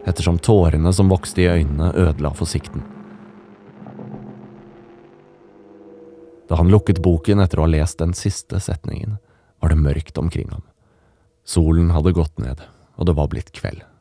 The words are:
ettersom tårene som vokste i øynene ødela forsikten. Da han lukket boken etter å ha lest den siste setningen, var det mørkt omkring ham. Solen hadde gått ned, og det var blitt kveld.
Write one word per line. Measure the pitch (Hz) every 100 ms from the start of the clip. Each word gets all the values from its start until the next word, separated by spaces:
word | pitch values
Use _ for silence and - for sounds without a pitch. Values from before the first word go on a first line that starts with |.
ettersom | - 87 87 85
tårene | - 107 85 78 82
som | 92 95
vokste | 92 - - 90
i |
øynene | 87 73 71 85 -
ødela | 87 73 73 71
forsikten. | 85 - - 73 - - - - - - - - - - - - - - - - - - - - - - - - _ _ - - 101 - - - - - - - _
Da | 80
han | 85
lukket | 104 - 90
boken | 90 82 92 101
etter | 92 -
å |
ha | 80
lest | 80 80 -
den | 82 87
siste | 101 - - 95
setningen, | - - - - - 104 _ _ _ _
var | 78
det | 78
mørkt | 71 69 76 -
omkring | 85 - -
ham. | - - _ _ _ _ _ _ _ -
Solen | - 80 82 85 82
hadde | 78 85
gått | 73 -
ned, | 64 65 - - _ -
og | -
det | 76
var | 73
blitt | - - -
kveld. | - - - _